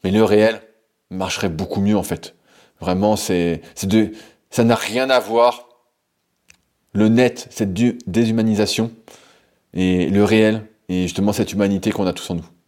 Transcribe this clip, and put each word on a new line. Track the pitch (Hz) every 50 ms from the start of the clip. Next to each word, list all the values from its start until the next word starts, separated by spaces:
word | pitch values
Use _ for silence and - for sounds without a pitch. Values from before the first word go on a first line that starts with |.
| -
Mais | 92
le | 95 107 110
réel | 98 104 107 107 113 110 107 - _ _ _ _ _ _ _ _ _
marcherait | 92 95 95 90 - - - 95
beaucoup | 80 78 95 - - 98
mieux, | 98 101 107
en | 101 87
fait. | - - - - - _ _ _ _ _ _ _ _ _ _
Vraiment, | - 90 90 92 101 107 110
c'est, | 104 - - 92 87 87 87 82 78 - - -
c'est | - -
de, | 98 101 110 107 104 - - - - _ _ _ _
ça | - - 117
n'a | 117 120
rien | 110 - - 104 123 131 135
à | 131 123
voir. | 113 101 113 117 120 123 120 - - _ _ _ _ _ _ _ _ _ _ _ _ _ _ _ _ _ _ _ _ _ _ _ _ _ _
Le | 101 107
net, | 107 113 120 127 123 - - - -
cette | - - 113 98 90
du-, | 92 120 123 113 - -
déshumanisation, | - 90 117 117 113 113 113 113 113 107 101 107 101 - - 113 117 117 - _ - - - _ _ _ _ _ _ _ _ _ _ -
et | - 92 92 92 90 90
le | 76 98 101 104
réel, | 101 110 110 110 107 110 110 107 - _ _ _ -
et | 90 90 92
justement | 85 - - 98 104
cette | 101 - 107 - -
humanité | 101 101 101 101 92 - 110
qu'on | 104 104 98
a | 90 87
tous | - - -
en | 92
nous. | 85 82 - _ _ _